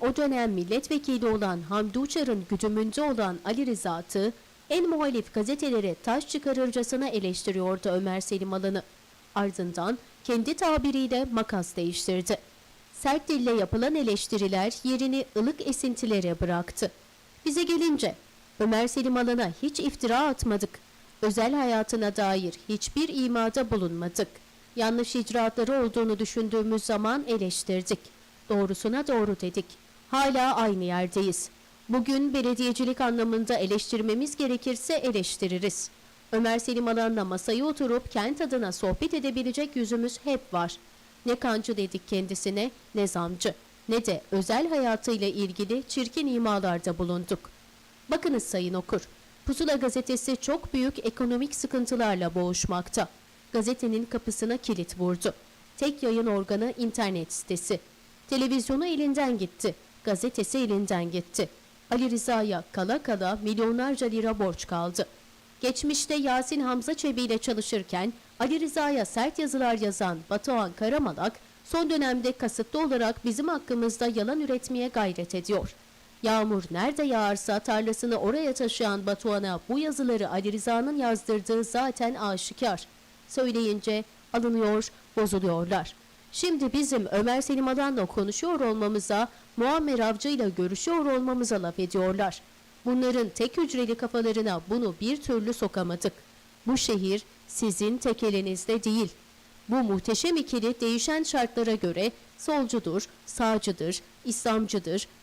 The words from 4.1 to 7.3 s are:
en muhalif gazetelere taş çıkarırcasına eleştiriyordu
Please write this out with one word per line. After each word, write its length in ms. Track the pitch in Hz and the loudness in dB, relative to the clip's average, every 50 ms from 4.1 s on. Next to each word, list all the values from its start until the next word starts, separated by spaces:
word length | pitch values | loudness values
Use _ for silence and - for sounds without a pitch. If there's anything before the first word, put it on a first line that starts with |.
| - 196 196 233 226 - - - - - - - | -2 0 0 0 -2 -6 -16 -20 -20 -20 -6 -2
en 200 | 294 359 339 339 | 0 2 2 2
muhalif 440 | 330 302 302 277 240 226 - - - | 2 2 2 2 0 0 -2 -2 -2
gazetelere 600 | 220 214 226 294 285 302 277 240 220 202 190 170 - - | -2 0 0 0 0 0 2 2 2 2 0 -2 -2 -2
taş 240 | 233 233 285 294 | 0 0 0 -2
çıkarırcasına 800 | - - 294 - 277 262 254 254 247 226 247 233 233 262 254 277 | -2 -6 -2 0 0 2 2 2 2 2 0 -2 0 0 -2 -2
eleştiriyordu 800 | 254 220 208 190 185 | 0 -2 0 0 -2